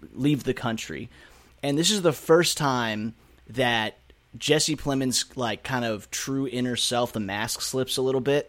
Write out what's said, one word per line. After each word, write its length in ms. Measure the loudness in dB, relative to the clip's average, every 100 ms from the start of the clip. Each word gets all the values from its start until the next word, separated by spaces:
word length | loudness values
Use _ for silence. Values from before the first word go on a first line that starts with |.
| -14
leave 300 | -2 0 2
the 80 | 0
country. 540 | -4 -4 -4 -6 -10 -12 -16 -20 -20 -20 -8
And 160 | -2 2
this 120 | 2
is 120 | 2
the 100 | 2
first 440 | 2 6 6 6 2
time 560 | 0 0 0 -2 -4 -8 -20 -20 -8
that 480 | 0 2 2 -2 -6 -20 -20 _ -4
Jesse 380 | 2 2 2 -2
Plemons', 480 | -2 0 0 0 -2 -4
like, 280 | -4 -4
kind 200 | -4 -2
of 240 | -2 -4 -6
true 340 | -8 -4 -4 -2
inner 300 | -2 -2 -2
self, 360 | 0 0 0
the 60 | -2
mask 400 | -4 -2 -4 -4
slips 340 | -4 -2 -2 0
a 60 |
little 180 | 0 2
bit, 280 | 2 0